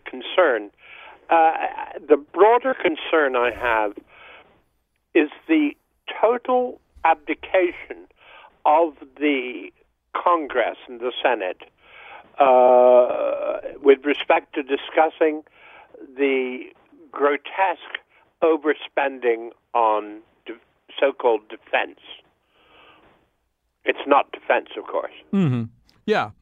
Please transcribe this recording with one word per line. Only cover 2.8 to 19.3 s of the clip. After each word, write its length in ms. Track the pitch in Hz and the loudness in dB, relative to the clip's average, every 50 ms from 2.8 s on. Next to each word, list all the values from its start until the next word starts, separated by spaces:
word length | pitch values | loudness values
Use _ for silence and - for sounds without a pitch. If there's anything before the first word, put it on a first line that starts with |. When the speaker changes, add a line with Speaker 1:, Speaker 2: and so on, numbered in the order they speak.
| - 175 156 - - - 170 160 147 135 127 | -2 -4 -4 -4 -4 -2 0 2 2 2 0
Speaker 1:
I 140 | 123 120 120 | 0 0 -2
have 460 | 113 - 123 120 113 110 107 104 104 - - _ _ - - - - - - _ _ _ _ _ _ _ _ _ _ _ _ _ - | -2 -2 -2 -2 0 0 0 -2 -4 -10 -18 _ _ -20 -20 -20 -20 -20 -20 _ _ _ _ _ _ _ _ _ _ _ _ _ 0
is 160 | 170 151 151 - - - - | 0 0 0 -2 -8 -4 0
the 220 | 160 156 151 143 - - _ _ _ _ _ - - - | 0 2 2 0 -2 -6 _ _ _ _ _ -14 -4 0
total 600 | - 220 247 240 - - 254 254 247 247 - - _ _ _ - - | 2 2 2 0 -2 0 0 0 0 -2 -6 -12 _ _ _ -2 0
abdication 1040 | 165 160 - _ - 151 - - - - 190 180 180 - - - - 113 87 90 - _ _ _ - - - - - _ _ - | 0 0 0 _ -8 -8 -8 -6 -2 0 0 2 0 -2 -6 -14 -18 -18 -18 -20 -20 _ _ _ -20 -20 -20 -20 -20 _ _ 0
of 300 | 151 151 160 170 160 139 - 151 139 _ | 2 4 4 2 0 -2 -8 -20 -20 _
the 540 | 139 147 147 143 131 123 127 117 92 95 90 - _ _ _ _ _ _ _ - | -4 -2 -2 -2 -2 -4 -8 -10 -14 -16 -18 -20 _ _ _ _ _ _ _ -8
Congress 640 | - - 180 175 165 151 131 - 127 110 92 92 - - - | -4 0 2 2 0 0 -2 -2 -2 -2 -2 -4 -8 -14 -18
and 120 | 127 117 | -14 -10
the 120 | 120 127 - - - | -8 -8 -6 -2 -2
Senate, 400 | 143 123 110 95 92 87 - - - _ _ _ _ - - - - - - - _ _ - | -2 -2 -2 -4 -6 -8 -10 -14 -20 _ _ _ _ -20 -20 -20 -20 -20 -20 -20 _ _ 0
uh, 1400 | 143 135 127 127 123 123 127 123 123 123 123 123 123 120 - - 117 113 - - - 113 - - - - - - - | 2 4 6 6 6 6 8 8 8 8 8 6 6 4 0 -4 -4 -4 -4 -4 -4 -6 -6 -8 -10 -12 -12 0 4
with 220 | 139 135 131 - | 4 4 4 2
respect 500 | 147 - - - - 170 165 160 _ - | -2 -4 -2 0 0 0 0 -2 _ -8
to 80 | 151 139 | -10 -6
discussing 800 | 131 139 135 - - - 165 156 160 - - 170 156 151 156 156 _ _ _ - - - - - _ - - - 139 131 | -4 -6 -6 -6 -4 0 0 0 0 0 0 0 0 0 -2 -8 _ _ _ -20 -20 -20 -20 -20 _ -20 -20 -20 -14 -6
the 540 | 127 139 139 135 131 127 127 127 131 - - - _ _ _ _ _ - _ | -2 0 0 0 0 -2 -4 -6 -10 -14 -18 -20 _ _ _ _ _ -20 _
grotesque 880 | - - 139 143 147 139 - - - - 190 185 165 - - - - - _ _ _ _ _ _ _ _ - | -6 -2 -2 0 0 -2 -6 -8 -4 -2 -2 -2 -2 -4 -10 -14 -14 -16 _ _ _ _ _ _ _ _ 0
overspending 1080 | 160 160 151 143 156 139 - - - _ 151 143 139 135 131 123 123 | 2 2 2 0 -2 -4 -4 -6 -10 _ -4 -4 -4 -4 -4 -2 -2